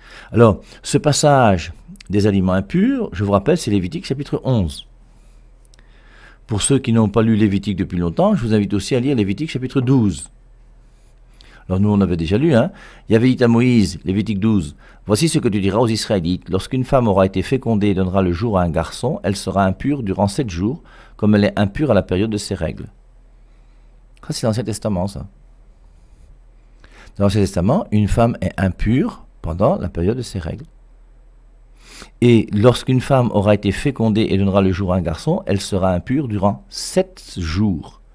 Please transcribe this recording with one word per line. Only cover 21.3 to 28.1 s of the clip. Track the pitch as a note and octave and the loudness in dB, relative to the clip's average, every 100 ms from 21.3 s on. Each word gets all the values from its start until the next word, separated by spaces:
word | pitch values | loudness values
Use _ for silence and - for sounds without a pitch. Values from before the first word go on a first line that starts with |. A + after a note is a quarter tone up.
elle | G#2 | 4
est | G2+ - | 2 0
impure | G2+ G2+ D3+ | -2 -2 0
à | |
la | G2+ | 0
période | - F#2 A2+ | 0 -2 -2
de | G#2+ | -4
ses | - | -6
règles. » | F#2+ D#2+ G#1 - - - - - - - - - - - - - - - | -6 -6 -8 -14 -18 -20 -20 -20 -20 -20 -20 -20 -20 -20 -20 -20 -20 -12
Ça, | |
c'est | D#3 A#2+ | -4 -2
l'Ancien | A2 | -2
Testament, | A2+ G#2+ A2 F#2 G2 | -4 -6 -4 -4 -4
ça. | - - - - - - - - - - - - - - - - - - - - - | -8 -16 -20 -20 -20 -20 -20 -20 -20 -20 -20 -20 -20 -20 -20 -20 -20 -20 -20 -16 -2
Dans | |
l'Ancien | G2+ G#2 | 0 2
Testament, | F#2+ F2+ F#2 F3 - | 0 0 0 0 0
une | G#2+ | 0
femme | G2+ | 2